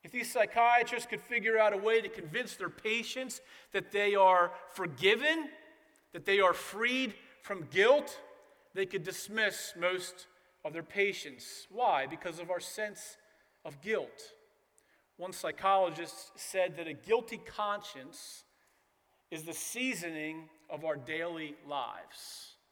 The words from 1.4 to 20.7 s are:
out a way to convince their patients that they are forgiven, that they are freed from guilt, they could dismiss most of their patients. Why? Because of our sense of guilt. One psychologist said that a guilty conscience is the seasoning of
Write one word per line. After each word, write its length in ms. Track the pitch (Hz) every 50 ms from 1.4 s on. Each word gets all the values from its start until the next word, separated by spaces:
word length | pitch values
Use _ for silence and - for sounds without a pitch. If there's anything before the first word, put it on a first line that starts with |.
| 196 226 226
out 140 | 220 214 208
a 60 | 202
way 240 | 196 202 220 226 226
to 80 | 208 202
convince 480 | - 190 175 151 160 240 254 - -
their 120 | - 190 165
patients 720 | - - - 220 220 233 226 - - 254 262 240 - - - - - - - _
that 220 | - 196 185 - -
they 220 | 202 202 202 202
are 360 | 196 190 185 185 180 175 175 175 - -
forgiven, 840 | - - - 185 170 139 123 175 190 220 233 277 302 330 330 302 262 - - - - - _ _ _ _ _ _ _
that 140 | - 170 143
they 160 | 202 196 202
are 100 | 196 180
freed 640 | 160 - - - 196 208 226 240 254 262 262 226 - - - - - _
from 260 | - - 202 185 156 120
guilt, 480 | - 180 202 233 277 294 - - - - - - - - - _ _ _ _ _ _
they 120 | 190 196
could 180 | 190 202 190 151
dismiss 720 | 190 175 - - 196 208 220 220 202 - - - - -
most 500 | 175 175 180 185 180 180 - - - - _ _ _ _ _ _ _ -
of 80 | 156 151
their 100 | 165 160
patients. 840 | - - 202 196 202 185 - - 147 127 120 - - - - - _
Why? 360 | 185 226 247 214 165 139 135
Because 340 | 135 165 156 - 180 160 165
of 120 | 175 -
our 80 | 185 170
sense 560 | - - - 214 214 208 196 - - - - _ _ _ _ _ _ _ _ _ _
of 160 | 156 147 143
guilt. 540 | 151 208 220 180 139 120 - - - - - _ _ _ _ _ _ _ _ _ _ _ _ _ _ _ _
One 160 | - 175 185
psychologist 1040 | 180 - - 160 151 - - 190 196 196 185 175 151 165 170 160 - - - - _
said 380 | - - - - 190 180 180 151
that 120 | 165 165
a 60 | 160 151
guilty 440 | - - 180 226 247 233 - 233
conscience 1040 | - - - - - 208 208 202 208 208 - - 135 131 156 - - - - - - _ _ _ _ _ _ _ _ _ _ _ _ _ _ _ _ _ _
is 120 | 165 156 156
the 100 | 165 156
seasoning 960 | - - - - 233 254 262 240 170 175 170 160 156 151 156 156 160 160 156 - _ _
of 140 | -